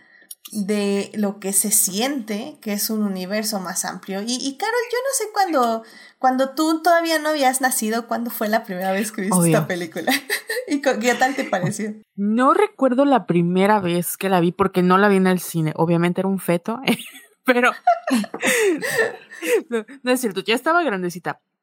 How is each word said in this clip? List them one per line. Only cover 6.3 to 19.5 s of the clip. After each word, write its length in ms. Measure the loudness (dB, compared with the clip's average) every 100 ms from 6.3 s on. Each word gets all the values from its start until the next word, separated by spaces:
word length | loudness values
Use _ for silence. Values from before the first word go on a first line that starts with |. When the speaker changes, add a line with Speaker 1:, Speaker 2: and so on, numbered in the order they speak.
| 2 0
Speaker 1:
tú 260 | 0 0 2
todavía 360 | 4 4 2 0
no 100 | 0
habías 320 | 2 2 2
nacido, 460 | 0 0 -2 -2 -4
¿cuándo 220 | -4 -4
fue 180 | -4 -2
la 160 | -2
primera 260 | -2 -4 -2
vez 200 | -2 -2
que 80 | -4
viste 160 | 0 4
Speaker 2:
Obvio. 180 | 4 4
Speaker 1:
esta 80 | 0
película? 420 | -4 -6 -4 -2 -2 -4 -8
<laughs> 260 | -6 -8 -4
¿Y 140 | -2
co-, 180 | 0 0
qué 160 | 0
tal 200 | 2 0
te 100 | 0
pareció? 480 | -2 -2 -2 -4 -8 -10 _ -4
Speaker 2:
No 380 | 0 2 4
recuerdo 500 | 4 2 2 0 4
la 220 | 4 2 2
primera 540 | 2 2 4 4 2
vez 360 | 0 -2 -4 -6
que 140 | 0
la 100 | 2
vi 100 | 2
porque 320 | 2 0 2
no 140 | 4 6
la 120 | 6
vi 80 | 4
en 100 | 4
el 140 | 2
cine. 340 | -2 -2 -2 0
Obviamente 460 | 2 2 2 0
era 60 | -2
un 100 | -2
feto, 400 | 0 -2 -2 -4 -2
<laughs> 580 | -4 -6 -20 -20 _
pero 260 | 0 4 2 2 0 0 0
<laughs> 460 | -2 -2 -4 0 2 2 0 -2 0 0 -4 -18 -8 0